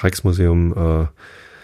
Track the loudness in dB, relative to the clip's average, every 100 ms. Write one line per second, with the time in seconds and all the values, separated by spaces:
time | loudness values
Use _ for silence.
0 | -4 -2 -2 0 2 2 0 0 0 0
1 | -2 -8 -20 -20 -20 -20